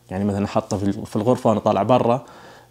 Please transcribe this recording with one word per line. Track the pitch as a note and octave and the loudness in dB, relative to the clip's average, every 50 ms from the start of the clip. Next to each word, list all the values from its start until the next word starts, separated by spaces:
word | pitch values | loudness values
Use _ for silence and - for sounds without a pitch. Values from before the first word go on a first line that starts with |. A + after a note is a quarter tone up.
| _ - | _ -8
يعني | F#2 F#2+ G2+ | -4 -2 -2
مثلًا | G#2 G2 G2+ G2+ | -2 0 -2 -2
حاطه | - - A2+ - - A2 | -2 -2 -4 -4 -2 -4
في، | F#2 G2+ G2+ G2 G#2+ A2 | -4 -2 -2 -4 -4 -6
في | - - | -6 -4
الغرفة | A2 G#2 B2 B2 - - B2 | -2 0 2 2 2 2 2
وأنا | G2+ G#2 | 2 2
طالع | - A2 G#2 F#2+ G2+ | 2 2 2 2 2
برا، | A2 B2+ A#2+ A#2 A#2 A#2+ C#3 - - - - - - - - - _ | 2 2 2 2 2 0 -2 -4 -10 -20 -20 -20 -20 -20 -20 -20 _